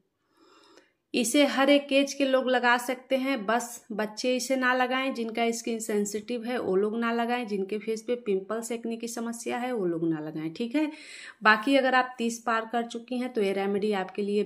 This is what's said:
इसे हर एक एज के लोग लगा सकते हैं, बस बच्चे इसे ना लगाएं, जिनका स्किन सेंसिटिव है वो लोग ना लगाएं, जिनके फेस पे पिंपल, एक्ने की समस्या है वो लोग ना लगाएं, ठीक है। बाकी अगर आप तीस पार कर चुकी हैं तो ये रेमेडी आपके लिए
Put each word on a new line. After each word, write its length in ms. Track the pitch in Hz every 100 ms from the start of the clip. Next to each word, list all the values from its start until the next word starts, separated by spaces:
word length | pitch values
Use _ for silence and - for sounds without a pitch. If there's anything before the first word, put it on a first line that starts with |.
| _ _ _ _ _ _ _ - _ _ _
इसे 320 | - 233 294 277
हर 240 | 226 277
एक 220 | 285 277
एज 200 | 269 277
के 120 | - 269
लोग 240 | 262 247
लगा 260 | 254 247 240
सकते 400 | 233 247 - 269
हैं, 280 | 262 269 196
बस 400 | 240 240 - -
बच्चे 440 | 208 214 214 254 254
इसे 200 | 247 269
ना 180 | 254
लगाएं, 400 | 254 254 262 269
जिनका 360 | 233 226 226 233
स्किन 280 | 233 - 226
सेंसिटिव 640 | 220 208 208 214 208 240 226
है 120 | 247
वो 160 | - 185
लोग 220 | 208 233
ना 120 | 233
लगाएं, 320 | 233 233 247 226
जिनके 300 | 202 190 214
फेस 220 | 214 220
पे 140 | 233 240
पिंपल, 440 | 226 190 190 220 226
एक्ने 260 | 233 233 226
की 100 | 233
समस्या 500 | 240 233 233 240 247
है 140 | 254
वो 140 | 240 180
लोग 220 | 165 165
ना 100 | 160
लगाएं, 320 | 151 156 160
ठीक 240 | 160 233 294
है। 160 | 302 302 - - - -
बाकी 320 | 214 214 277 277
अगर 180 | 254 254
आप 180 | 254 -
तीस 200 | 233 233
पार 300 | - 226 226
कर 120 | 233 233
चुकी 320 | 233 233 247
हैं 120 | 247
तो 80 | 233
ये 120 | 196
रेमेडी 380 | 196 196 202 214
आपके 280 | 196 185 -
लिए 220 | 202 208